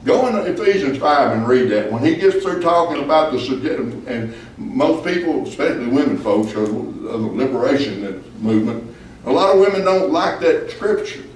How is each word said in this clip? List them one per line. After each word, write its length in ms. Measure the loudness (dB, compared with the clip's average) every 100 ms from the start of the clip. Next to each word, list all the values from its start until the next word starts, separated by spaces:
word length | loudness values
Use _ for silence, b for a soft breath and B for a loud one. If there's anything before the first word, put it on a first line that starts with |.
Go 240 | 2 2 2
into 160 | 0 -2
Ephesians 520 | 0 2 2 0 0
five 340 | 2 4 2
and 160 | 0 2
read 220 | 2 4
that. 200 | 0 0
When 120 | 0
he 120 | 0 4
gets 260 | 2 2
through 180 | -2 -2
talking 420 | 2 2 2 -2
about 280 | 2 2 2
the 80 | -2
subject, 400 | -4 -4 -2 -4 -4 -8 -8
and 260 | -6 -6 B B -12
most 480 | -6 0 0 0 -2
people, 420 | -2 -2 -4 -6
especially 400 | -4 -2 -2 0
women 300 | 0 2 -2
folks, 360 | 0 0 0
are 100 | -2
of 400 | -2 -4 -6 -10
the 140 | -8 -6
liberation 1040 | -4 -2 -2 0 0 0 0 -6 -8 -10 -14 -6
movement, 560 | 0 0 0 -4 -10 B B B 0
a 60 |
lot 220 | 2 6
of 60 | 6
women 220 | 6 4
don't 300 | 2 2 2
like 280 | 0 0 2
that 320 | 2 2 -2
scripture. 520 | -4 -2 0 -2 -12 -16